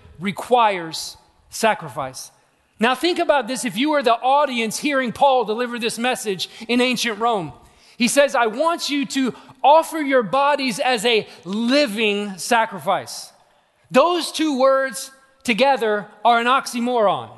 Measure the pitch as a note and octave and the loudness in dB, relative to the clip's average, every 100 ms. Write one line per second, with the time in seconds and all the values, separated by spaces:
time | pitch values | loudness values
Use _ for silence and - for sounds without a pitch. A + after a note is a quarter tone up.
0 | - - G3 - - B3 A3 F#3 D#3+ D#3 | -20 -8 -8 -6 0 4 4 2 -6 -10
1 | - - _ _ _ - A3 G3 D#3 C3+ | -12 -14 _ _ _ -2 0 0 -6 -8
2 | C3 C3 - _ _ _ _ - A3+ B3+ | -8 -10 -18 _ _ _ _ -2 0 0
3 | E4+ E4+ E4+ D4 A3 C4 B3 F3+ D4+ D4 | 0 0 0 0 -2 -6 -6 -2 0 2
4 | A#3 A#3 B3 C#4+ C#4+ A#3+ A3+ - C#4+ C4+ | 2 2 2 2 2 -2 -4 -4 -2 -2
5 | B3 - C#4 B3+ G#3+ A3 B3 A#3+ A3+ - | -2 2 2 4 0 -4 -6 -6 -6 -4
6 | B3 A#3+ G#3+ F#3 - - A#3 B3 B3+ B3 | -4 -4 -4 -6 -8 -10 -2 0 2 0
7 | A#3 G#3 A#3 G#3+ D3+ - - _ _ - | -4 -2 -2 -2 -4 -12 -20 _ _ -2
8 | A#3+ C#4 C#4 B3+ A#3 A3+ D#4+ E4+ - C#4+ | 2 4 4 2 0 0 -2 -2 -2 -4
9 | B3 C4+ C4 - - - C4 D#4+ D#4+ D#4+ | -2 -2 -2 -4 -14 0 6 6 4 -2
10 | C#4 C4 G3+ C4 C#4+ C#4+ C4 F3+ B3 B3 | 0 0 0 0 2 0 -2 -2 -2 0
11 | A#3 A3 - - E3+ G#3 A#3 C#4+ C#4 G#3 | 2 0 0 -10 -8 -4 0 2 2 0
12 | G#3+ G3+ G#3 F#3 - A#3 A3 F#3+ D3 E3+ | 0 0 -4 -8 0 0 0 -2 -2 -2
13 | A2+ - - _ _ _ _ _ _ A#3 | -4 -14 -18 _ _ _ _ _ _ 2
14 | E4 F4 - - D#4 B3+ C4+ C4+ C4+ G3+ | 4 2 -4 -4 -2 2 2 2 0 -8
15 | - - _ _ - G3 C#4 B3+ A3 G#3 | -14 -18 _ _ -4 2 2 2 0 -2
16 | G3+ - A#3+ A#3 A#3 C4 - A#3+ A#3+ A#3+ | -4 -2 2 2 2 0 0 -4 -2 2
17 | G3+ C#3+ A2+ | 2 0 -6